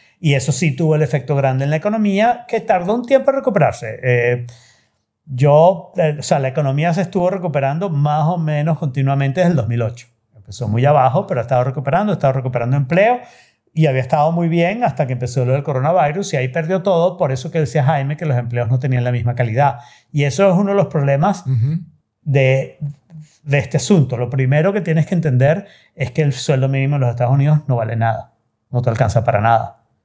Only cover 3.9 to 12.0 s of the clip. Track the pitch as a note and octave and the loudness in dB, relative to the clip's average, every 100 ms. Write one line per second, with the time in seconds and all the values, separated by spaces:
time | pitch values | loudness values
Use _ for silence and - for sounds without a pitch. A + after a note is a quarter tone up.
3.9 | - B2+ B2 A#2+ B2 A#2+ - _ _ _ | -6 0 2 2 0 -4 -16 _ _ _
4.9 | _ _ _ - B2+ D3 D3 E3+ F#3 - | _ _ _ -12 0 4 6 6 4 -4
5.9 | - D#3+ D3 - D#3 C3 C3 C#3 C#3+ E3+ | -2 -2 -2 -2 0 0 -2 -2 0 0
6.9 | E3+ F#3+ F#3+ F3+ F#3+ F3 C#3+ C3+ D#3 G3 | 0 -2 0 0 -2 -4 -2 -2 -2 -2
7.9 | D3 D3+ D3+ D3+ F3+ D#3 D3+ D3+ D#3 D3+ | 0 0 0 0 0 -2 -2 -2 -2 -4
8.9 | C3+ C3+ C#3 C#3 C3+ F3 D#3 G#2+ A#2+ A2+ | -2 0 0 0 0 2 2 0 -2 -4
9.9 | - - _ _ _ - - A2 A#2 C#3+ | -6 -16 _ _ _ -20 -10 -4 0 4
10.9 | D3 C3 D#3 G3+ C3+ A#2 B2+ B2+ C3 C3 | 4 4 2 -2 -4 -2 0 0 -4 -2
11.9 | E3 | 0